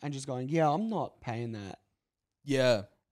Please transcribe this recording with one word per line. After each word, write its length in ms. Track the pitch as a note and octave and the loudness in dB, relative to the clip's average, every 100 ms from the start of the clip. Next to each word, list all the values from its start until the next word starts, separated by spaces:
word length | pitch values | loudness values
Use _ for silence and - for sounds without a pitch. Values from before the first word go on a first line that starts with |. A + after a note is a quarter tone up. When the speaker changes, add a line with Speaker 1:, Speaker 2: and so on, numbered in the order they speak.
Speaker 1:
and 100 | C#3+ | -8
just 140 | C3+ C3+ | -8 -6
going, 220 | B2+ C3 | -6 -2
"Yeah, 200 | E3 D#3 | 2 4
I'm 180 | D#3 A3 | 2 0
not 300 | G3 B2 - | -2 -4 -6
paying 320 | - A#2 A#2+ | -8 -6 -4
that." 280 | A2 G2 - _ _ _ _ _ _ | -8 -10 -14 _ _ _ _ _ _
Speaker 2:
Yeah. 380 | C#3 C3 B2+ A2 F#2+ _ _ | -2 4 4 4 0 _ _